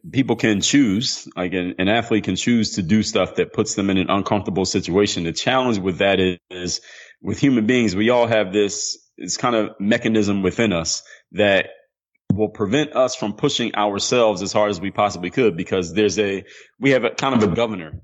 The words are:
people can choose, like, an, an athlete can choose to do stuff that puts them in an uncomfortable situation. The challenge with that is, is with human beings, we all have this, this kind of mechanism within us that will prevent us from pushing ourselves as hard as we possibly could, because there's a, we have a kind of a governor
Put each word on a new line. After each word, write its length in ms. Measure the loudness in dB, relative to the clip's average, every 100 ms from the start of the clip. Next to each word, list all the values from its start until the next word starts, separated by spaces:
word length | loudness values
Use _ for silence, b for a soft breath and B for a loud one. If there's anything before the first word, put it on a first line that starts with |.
| -4
people 260 | -2 0 0
can 240 | 2 2
choose, 640 | 2 2 4 2 -2 -6 -10 -8
like, 180 | -4
an, 220 | -4 -4 -2
an 100 | 0
athlete 340 | 0 0 0
can 140 | 0 -2
choose 380 | 0 2 0 -2
to 60 |
do 220 | 0 2
stuff 320 | 2 0 0 0
that 180 | -2
puts 220 | -2 -2 0
them 140 | 0
in 80 | 0
an 120 | 0
uncomfortable 560 | -2 0 -2 -2 -2 0
situation. 600 | -2 0 2 2 0 -4
The 80 |
challenge 440 | -4 -2 0 0 0
with 200 | -2 0
that 220 | 2 2
is, 180 | 2 -2 _
is 320 | -10 -8 -8 B B B B
with 160 | -8 0
human 300 | 2 2 2
beings, 280 | 2 2 2
we 140 | 2
all 160 | 2 2
have 260 | 2 2
this, 460 | 0 0 -2 -8 -10 _ -14
this 200 | -10 -4
kind 180 | 0 0
of 160 | -2 -2
mechanism 640 | 0 0 2 2 2 0
within 320 | 0 0 0
us 300 | 0 -2 -6 B B _
that 340 | 0 2 2 0 -8 _ _ _ _ -4
will 160 | 0 -2
prevent 460 | -2 0 0 0 0
us 200 | 0 -2
from 180 | -6
pushing 420 | -2 -2 -2 -2 0
ourselves 640 | 0 0 0 2 2 2
as 100 | -2
hard 200 | 0 2
as 100 | 0
we 80 | -4
possibly 400 | 0 0 -2 -4
could, 260 | 0 2 0
because 380 | -2 -2 -2
there's 240 | 0 2 2
a, 260 | 0 -2 B B B _
we 120 | 2
have 120 | 2
a 80 | 2
kind 240 | -2 0 2
of 80 | 2
a 40 | 2
governor 460 | -2 -4 -10 -12